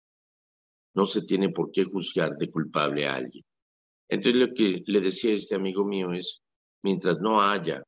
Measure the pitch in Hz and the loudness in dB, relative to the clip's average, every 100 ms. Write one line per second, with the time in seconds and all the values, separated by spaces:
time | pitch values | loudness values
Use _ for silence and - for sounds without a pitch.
0 | _ _ _ _ _ _ _ _ _ 92 | _ _ _ _ _ _ _ _ _ 0
1 | 101 104 - 95 95 87 82 - 90 95 | 0 0 0 0 0 0 -2 0 0 -2
2 | - 92 80 73 - 82 73 78 73 73 | -4 -2 -2 -2 -6 -4 -4 -2 -2 0
3 | 71 65 60 60 _ _ _ _ _ _ | -2 -4 -6 -12 _ _ _ _ _ _
4 | - 101 123 123 123 - 104 90 - 101 | -6 -2 2 4 2 4 2 2 0 2
5 | 95 95 113 101 - 98 95 95 101 98 | 2 0 0 0 -2 -2 -2 -2 -2 -2
6 | 90 87 90 - _ _ _ _ 98 90 | -4 -4 -6 -12 _ _ _ _ -2 0
7 | 90 80 107 107 101 101 82 69 | 0 0 2 4 4 2 -2 -6